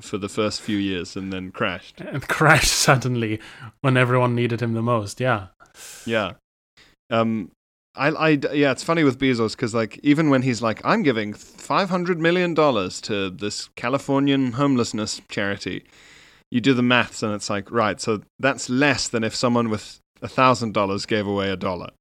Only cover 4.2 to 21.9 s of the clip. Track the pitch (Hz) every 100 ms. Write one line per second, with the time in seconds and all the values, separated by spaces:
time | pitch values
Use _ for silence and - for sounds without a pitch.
4.2 | 123 120 120 117 120 113 113 120 101 -
5.2 | 127 110 95 _ - - - - - 113
6.2 | 95 85 _ _ _ _ - _ - 113
7.2 | 113 113 87 _ _ _ _ - 139 160
8.2 | 160 151 131 147 139 127 - 165 147 127
9.2 | 135 120 110 - 120 117 110 - 143 147
10.2 | 156 135 127 113 113 107 - 202 165 110
11.2 | 104 104 - - - 147 190 180 175 175
12.2 | 160 180 175 160 151 117 92 - - 104
13.2 | 95 92 104 - - - 120 135 - 139
14.2 | 139 139 131 117 143 127 113 110 107 -
15.2 | - - 101 98 - 95 - - - -
16.2 | - - - 123 113 123 123 123 113 -
17.2 | 113 104 - 101 98 117 107 90 - 107
18.2 | - - 131 135 - 127 147 131 - 117
19.2 | 113 - 127 120 117 107 - - _ _
20.2 | 104 - 131 123 113 107 101 98 - 110
21.2 | 101 101 98 95 98 90 -